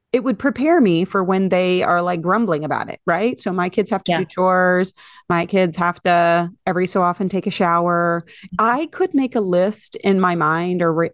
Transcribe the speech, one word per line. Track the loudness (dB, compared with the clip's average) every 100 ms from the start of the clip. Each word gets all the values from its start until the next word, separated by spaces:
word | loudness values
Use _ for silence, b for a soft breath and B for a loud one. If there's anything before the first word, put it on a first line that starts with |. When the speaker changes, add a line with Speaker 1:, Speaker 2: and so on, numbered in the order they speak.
| _
Speaker 1:
it | -2
would | 0 -2
prepare | -2 -2 2 4
me | 4 2
for | 0 -2
when | 0 0 2
they | 0 2 2
are, | 2 0
like, | 0 -2
grumbling | 0 0 0 -2
about | -2 -4 -6
it, | -6 -4
right? | 0 -2 -2
So | -4
my | -2 -2
kids | -2 -2
have | -2
to | -2
Speaker 2:
Yeah. | -2
Speaker 1:
do |
chores. | -2 -2 2 2 2 2 0 B B B -4
My | -2
kids | 0 0 0 0
have | -2 -2
to | 0 2 4 2 0 -6 -4
every | -2 -2
so | 0
often | 0 0 -4
take | -4 -4
a |
shower. | -2 0 2 2 0 0 -2 -6 B B -2
I | 0 0 -4
could | -4 -2
make | 0 0 -2
a |
list | 0 0 0 -2 -8 -6
in | 0 2
my | 2
mind | 0 0 0 -2 -2
or | 0
ri-, | 0 -2